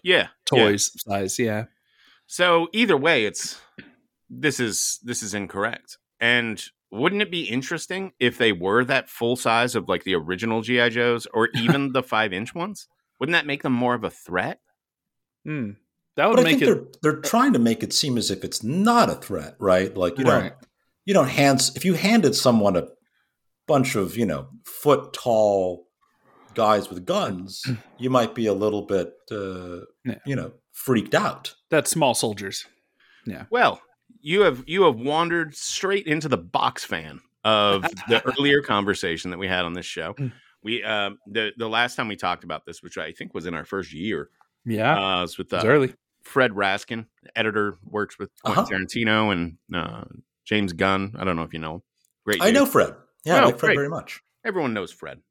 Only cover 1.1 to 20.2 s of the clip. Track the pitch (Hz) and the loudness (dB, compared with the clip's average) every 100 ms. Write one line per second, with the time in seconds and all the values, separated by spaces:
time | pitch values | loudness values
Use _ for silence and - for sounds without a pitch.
1.1 | 98 98 - 117 107 113 _ _ _ _ | -4 -2 -2 -2 -2 -6 _ _ _ _
2.1 | _ _ - 180 170 170 214 233 147 156 | _ _ 0 2 4 2 0 2 4 4
3.1 | 147 104 - - - _ - - _ _ | 2 0 -4 -12 -12 _ -20 -20 _ _
4.1 | _ _ 123 147 131 117 92 - - 117 | _ _ -4 -2 0 -2 -2 -6 -6 -8
5.1 | 120 107 101 95 98 107 - _ - _ | -8 -6 -8 -6 -4 -4 -6 _ -20 _
6.1 | _ 117 123 117 104 - _ _ 101 156 | _ 2 2 0 -8 -12 _ _ -2 0
7.1 | 202 208 175 110 123 131 165 - 185 190 | 0 -2 -4 -4 -6 -4 -8 -8 -8 -10
8.1 | _ 123 117 117 90 92 113 127 135 - | _ -2 2 0 2 2 2 2 -2 -2
9.1 | - 117 120 120 113 123 113 87 90 95 | -4 -2 0 2 2 2 -2 -2 -4 0
10.1 | 90 78 92 113 113 110 123 120 117 120 | -2 -2 -4 -2 -2 0 2 2 2 0
11.1 | 117 - 110 113 120 117 139 139 127 123 | 0 -2 0 0 2 2 2 2 -2 0
12.1 | 110 110 92 120 175 190 190 - _ _ | 0 0 -2 -6 -8 -10 -10 -18 _ _
13.1 | _ 131 170 147 143 147 120 123 120 95 | _ -2 -2 -2 -4 -2 0 0 0 -4
14.1 | - - 90 120 - _ _ _ _ _ | -8 -4 -2 -2 -8 _ _ _ _ _
15.1 | _ _ _ 156 151 107 101 _ _ _ | _ _ _ -10 -8 -8 -12 _ _ _
16.1 | - 175 247 165 143 139 - - - 151 | 0 4 4 4 4 4 2 -2 -2 -2
17.1 | 139 - 226 277 165 117 113 98 - 147 | 0 0 2 4 4 2 0 -2 0 0
18.1 | 120 101 95 - - 110 170 214 240 143 | -2 -2 -4 -6 -6 -4 2 4 4 2
19.1 | 76 - 90 73 - 98 92 95 101 90 | 0 -6 -8 -8 -2 4 4 2 0 -2
20.1 | 127 | 2